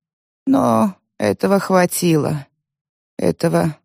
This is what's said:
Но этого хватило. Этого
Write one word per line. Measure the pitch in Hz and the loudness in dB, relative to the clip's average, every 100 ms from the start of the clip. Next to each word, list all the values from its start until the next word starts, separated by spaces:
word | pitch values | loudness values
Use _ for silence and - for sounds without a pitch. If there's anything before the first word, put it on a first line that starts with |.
| _ _ _ _ | _ _ _ _
Но | - 269 - 113 220 180 _ - | -2 0 2 2 0 -4 _ -6
этого | - - 190 196 | -4 -2 0 0
хватило. | - 185 180 - 175 156 - 151 - _ _ _ _ _ _ - | 0 0 0 0 0 0 0 -6 -10 _ _ _ _ _ _ -4
Этого | 175 160 170 165 165 151 | -2 0 -2 0 -2 -6